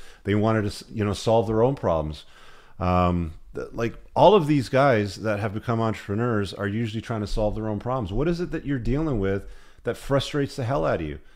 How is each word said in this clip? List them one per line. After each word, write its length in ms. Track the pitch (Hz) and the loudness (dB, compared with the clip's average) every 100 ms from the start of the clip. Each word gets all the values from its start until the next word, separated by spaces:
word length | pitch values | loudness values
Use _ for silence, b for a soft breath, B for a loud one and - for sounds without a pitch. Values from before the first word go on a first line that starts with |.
| B B | B B
they 100 | - | 0
wanted 280 | 104 110 110 | 2 4 2
to, 40 | 104 | 0
s-, 180 | - - | -6 -8
you 100 | 113 | -4
know, 120 | 104 | -2
solve 320 | 95 - 113 110 | 0 2 2 4
their 160 | 110 | 2
own 120 | 123 | 2
problems. 500 | 139 104 82 78 78 - B B B B B | 2 0 0 -2 -6 -14 B B B B B
Um, 540 | 90 90 90 87 82 - - | 2 4 4 2 -2 -8 -14
th-, 140 | - 62 | -12 -10
like, 220 | - 117 - - | -4 -6 -6 -4
all 200 | - 160 | 6 8
of 120 | 208 147 | 8 6
these 220 | 151 117 | 2 2
guys 480 | 131 143 113 101 - | 4 4 4 2 -2
that 240 | 107 101 | -4 -2
have 140 | 107 | -4
become 260 | 104 - 113 | -4 -2 0
entrepreneurs 720 | 113 101 - 101 120 110 95 | 0 -2 -4 -2 0 0 -2
are 160 | - 101 | -4 -4
usually 320 | 107 117 110 | -2 -4 -6
trying 220 | - 110 | -6 -4
to 40 | 101 | -2
solve 280 | - 107 | 0 0
their 140 | 107 110 | -2 -4
own 100 | 104 | -4
problems. 340 | 120 131 95 | -4 -4 -2
What 160 | 107 156 | -2 0
is 100 | 170 | -2
it 120 | 170 | -4
that 160 | 151 120 | -6 -4
you're 120 | 139 | -4
dealing 400 | 110 135 160 117 | 0 0 0 0
with 260 | 98 98 - b b b | 0 -2 -4 b b b
that 120 | 113 117 | -8 -6
frustrates 600 | - 139 - 147 139 - | 0 0 0 -4 -4 -4
the 80 | |
hell 200 | 117 147 | -4 -2
out 160 | 151 104 | -2 -2
of 60 | 78 | -4
you 140 | 73 b | -10 b